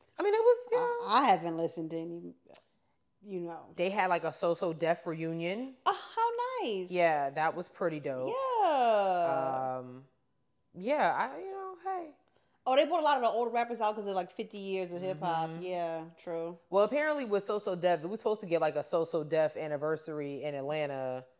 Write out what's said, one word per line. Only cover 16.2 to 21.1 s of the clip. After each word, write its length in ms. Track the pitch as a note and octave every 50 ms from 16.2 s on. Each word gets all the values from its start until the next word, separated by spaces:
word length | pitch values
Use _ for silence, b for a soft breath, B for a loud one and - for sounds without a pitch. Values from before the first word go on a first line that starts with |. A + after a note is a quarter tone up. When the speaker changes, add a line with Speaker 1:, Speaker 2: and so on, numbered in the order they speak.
| -
Speaker 2:
true. 340 | F3+ E3 E3 E3 E3+ F3+ - _ _
Speaker 1:
Well, 120 | F#3 G3 G#3
apparently 400 | G#3 B3+ D4 D4+ D#4 D4+ C#4+ B3+
with 200 | G#3 G3+ G3 G3
So 140 | - G#3 G#3
So 160 | G3+ G3+ F#3
Def, 260 | F3 E3 F3+ F3 D#3
we 60 | D3+ F3+
were 80 | A3
supposed 240 | A3 - A3 G#3+ G#3+
to 60 | G#3
get, 120 | E3+ E3+ D#3+
like, 160 | D#3+ D3+ C#3+
a 60 | D3
So 240 | C#3+ - F3+ E3 E3
So 180 | D#3+ - D#3+ D3+
Def 320 | D3 D#3+ D#3 D#3 D3+ -
anniversary 840 | - D#3 D3+ D3 C#3 D3 D#3 D#3+ D3+ - E3 D3+ D3+ C#3+ C#3+ C#3 B2+ C#3
in 120 | D3 C#3+
Atlanta, 720 | C3+ C3+ C#3+ D#3 D#3 D3 C#3 C#3 C3+ C3 B2+